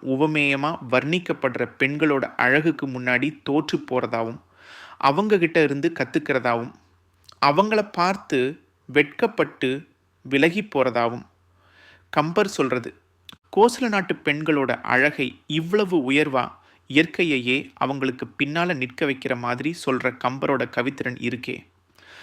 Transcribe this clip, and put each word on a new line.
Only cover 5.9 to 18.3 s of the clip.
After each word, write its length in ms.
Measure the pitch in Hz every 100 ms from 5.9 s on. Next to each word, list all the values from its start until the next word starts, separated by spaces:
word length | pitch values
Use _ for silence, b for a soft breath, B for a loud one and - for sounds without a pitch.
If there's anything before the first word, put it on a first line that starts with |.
| 165
கத்துக்கிறதாவும், 720 | 127 165 151 131 123 117 120 - _ _ _ _ _ - 143
அவங்கள 460 | 147 214 214 208
பார்த்து 680 | - 175 196 - 131 127 160 _ _ -
வெட்கப்பட்டு 1000 | 139 147 - 220 - - - 131 135 - _ _ _
விலகி 400 | 131 139 160 190
போறதாவும் 640 | 208 139 127 120 117 120 - _ _ b b b b b b
கம்பர் 380 | 156 151 170 202
சொல்றது. 460 | - 135 123 117 - _ _ - - _ 190
கோசல 320 | 226 240 240
நாட்டு 260 | 202 180
பெண்களோட 680 | 160 - 147 156 147 127 113
அழகை 600 | 113 123 143 147 139 - -
இவ்வளவு 640 | 156 165 208 196 175 127
உயர்வா, 400 | 143 151 131 117 - b b b
இயற்கையையே 840 | 135 170 - 175 135 123 131 -
அவங்களுக்கு 520 | - 131 139 131 127 123